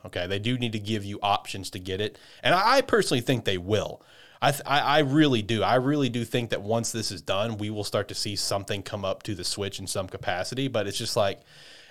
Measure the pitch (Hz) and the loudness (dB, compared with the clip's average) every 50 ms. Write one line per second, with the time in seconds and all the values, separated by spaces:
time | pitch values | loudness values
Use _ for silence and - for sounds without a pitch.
0 | - 78 - 98 87 90 98 101 104 120 127 123 123 117 107 110 101 107 110 107 | -14 -8 -6 -4 -2 -2 -2 -2 0 0 0 0 -2 -2 -2 -4 -4 -2 -2 -2
1 | 101 101 101 - - 101 101 98 - - - 98 90 - - 98 90 95 92 98 | -2 -6 -6 -2 2 2 2 2 0 -6 -10 -10 -10 -10 -10 -10 -8 -6 -4 -4
2 | 107 107 - - - - - - - 127 165 180 202 233 262 277 262 - 247 220 | -4 -6 -6 -10 -20 -20 -10 -2 2 4 4 4 4 4 4 4 4 4 2 2
3 | - - 147 123 117 - 135 117 - 107 95 90 87 92 107 101 - - - - | 4 2 0 0 2 2 0 0 0 0 -2 -2 0 0 0 2 0 -2 -6 -12
4 | - - - - - - - _ 117 139 143 - - - 135 147 117 127 143 156 | -16 -20 -20 -20 -20 -20 -4 _ 2 2 2 0 0 0 2 2 4 4 4 4
5 | 151 131 135 156 156 147 131 110 101 95 117 107 95 95 117 131 127 135 147 147 | 4 6 6 6 6 6 6 4 2 2 0 2 4 4 4 4 4 2 2 2
6 | 139 120 113 123 117 - - 123 120 107 117 87 98 104 113 117 113 - - 113 | 2 0 0 -2 -2 0 0 -2 0 0 -2 -4 0 0 0 0 0 -2 -4 -4
7 | 110 - 104 87 - - 95 98 107 117 113 101 104 107 107 104 101 - - 107 | -4 -4 -6 -6 -4 -2 -2 0 0 -2 -2 -4 -6 -4 -4 -6 -4 -2 -2 -2
8 | 101 - 95 - - 107 101 98 - - 107 98 101 - 104 98 95 - - 104 | -2 -2 -6 -6 -4 -4 -4 -4 -2 -2 -2 -2 -2 -4 -6 -6 -6 -6 -8 -4
9 | 98 95 95 - - - 104 87 90 - - - 98 98 - - 95 90 - 104 | -4 -4 -4 -4 -6 -8 -8 -6 -4 -4 -4 -4 -4 -4 -6 -6 -8 -6 -6 -6
10 | 92 90 - 95 - - 92 90 92 - 127 131 139 131 - 110 101 101 98 - | -6 -6 -10 -6 -4 -2 -2 -2 -4 -4 -4 -4 -4 -2 0 -2 -2 -2 -4 -4
11 | 117 - - 120 104 98 98 - - - - - - - - - - - | -6 -2 0 2 2 0 0 -4 -10 -20 -20 -20 -20 -20 -20 -20 -20 -20